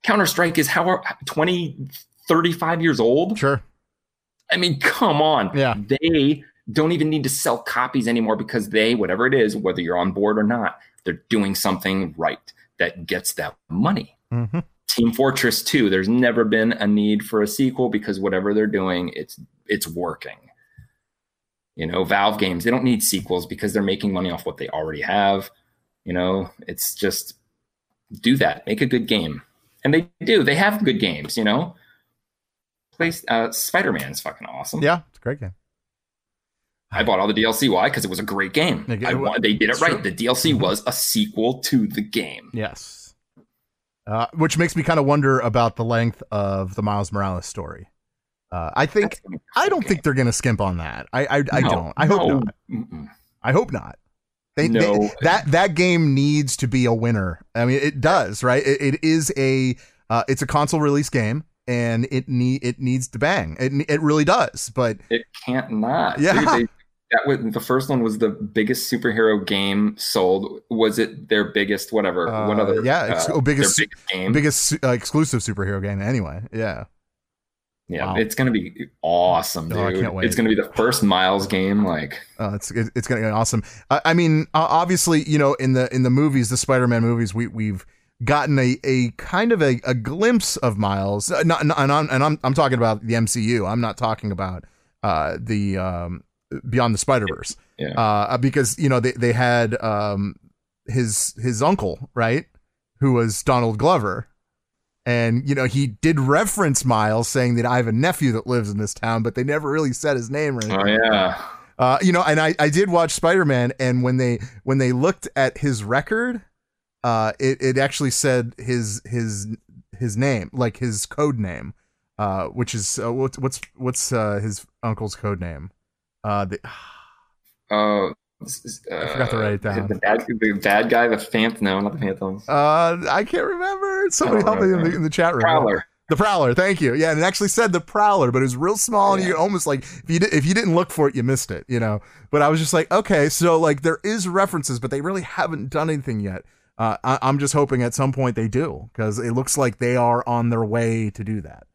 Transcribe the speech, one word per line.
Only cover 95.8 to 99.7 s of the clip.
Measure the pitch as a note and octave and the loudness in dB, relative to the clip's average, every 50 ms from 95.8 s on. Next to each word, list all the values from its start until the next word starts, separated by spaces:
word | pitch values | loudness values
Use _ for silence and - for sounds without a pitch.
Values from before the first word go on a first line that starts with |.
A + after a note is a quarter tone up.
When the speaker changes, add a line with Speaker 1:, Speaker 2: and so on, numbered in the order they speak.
| F#2 F#2 F2+ F2 F2 F2 F2+ - _ _ _ _ _ _ - - - C3 | -4 -4 -4 -6 -6 -8 -10 -12 _ _ _ _ _ _ -14 -10 -8 -2
Speaker 2:
Beyond | A2+ B2+ B2 A#2 A2 | 0 2 2 2 2
the | G2+ | 0
Spider-Verse. | - - C3 B2 G#2 F2+ - - - - - - _ _ _ | 0 0 0 0 0 -2 -6 -8 -10 -12 -14 -14 _ _ _
Speaker 1:
Yeah. | - D3+ C#3+ - - | -8 -8 -4 -2 0
Speaker 2:
Uh, | A2+ G#2+ G#2 G#2 G#2 - B2+ | 2 2 2 2 0 0 0
because, | B2 B2 C3+ C3 D3 C3 A2+ - - | 0 0 0 2 2 0 0 -2 0
you | D#3+ | 0
know, | C#3 C3 B2 | 2 2 2
they, | A#2 B2+ | 0 0
they | B2 A#2+ A#2+ A#2+ A#2 | -2 0 0 2 2
had, | A#2+ B2+ A#2+ A#2+ A#2+ A#2 A2 | 2 2 2 2 2 2 0